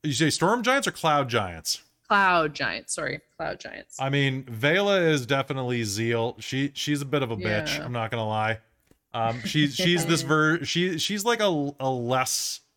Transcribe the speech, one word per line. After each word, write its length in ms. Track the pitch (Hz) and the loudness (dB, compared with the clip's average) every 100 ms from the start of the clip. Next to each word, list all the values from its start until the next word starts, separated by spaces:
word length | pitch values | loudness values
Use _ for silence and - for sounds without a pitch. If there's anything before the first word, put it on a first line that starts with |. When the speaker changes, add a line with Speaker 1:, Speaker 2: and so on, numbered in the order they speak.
Speaker 1:
You 120 | 151 | -2
say 160 | 117 156 | 0 0
storm 320 | - 175 240 | 2 2 2
giants 260 | 233 269 - | 2 2 0
or 40 | |
cloud 360 | - 160 147 127 | -2 2 2 2
giants? 540 | 113 95 82 - - _ _ _ | 0 -2 -6 -6 -6 _ _ _
Speaker 2:
Cloud 460 | 202 190 175 156 | 4 4 4 2
giants, 400 | 160 120 95 - | -2 -4 -4 -6
sorry, 260 | - 151 - _ - | -6 -6 -8 _ -10
cloud 240 | 156 - | -8 -8
giants. 360 | - - - - | -12 -14 -16 -6
Speaker 1:
I 80 | 135 | 0
mean, 360 | 143 135 131 131 | 2 2 0 -8
Vela 520 | 113 139 180 202 196 | -2 2 2 4 4
is 260 | 165 151 120 | 4 2 2
definitely 580 | 139 135 135 123 123 | -2 0 -4 -2 -2
zeal. 520 | 110 98 113 117 117 120 | -2 -2 0 0 0 -4
She, 320 | - 131 139 | -6 -2 -4
she's 280 | - - 147 | -4 -2 -2
a 40 | 143 | 0
bit 160 | 147 | -2
of 80 | 127 | -2
a 60 | 110 | -2
bitch, 400 | 107 107 104 147 | -2 -2 -2 -6
Speaker 2:
Yeah. 60 | |
Speaker 1:
I'm 80 | 123 | -4
not 180 | 120 110 | -4 -2
gonna 160 | 117 107 | -2 -2
lie. 340 | 107 110 110 _ _ _ _ _ | 0 0 -2 _ _ _ _ _
Um, 280 | 117 113 120 | -2 -2 -2
she's, 300 | - 156 143 | -2 2 2
Speaker 2:
<laughs> 20 | - | 2
Speaker 1:
she's 300 | 180 175 151 | 2 2 2
this 160 | 165 | 0
ver-, 420 | 139 156 156 165 | 2 2 4 2
she, 340 | 139 170 180 160 | -2 0 0 -2
she's 240 | - 208 214 | -2 -2 0
like 140 | 226 | 2
a, 340 | 208 160 143 139 | 2 2 -2 -2
a 120 | 135 | -2
less 720 | 131 120 127 127 - - - _ | 0 0 0 0 -2 -4 -8 _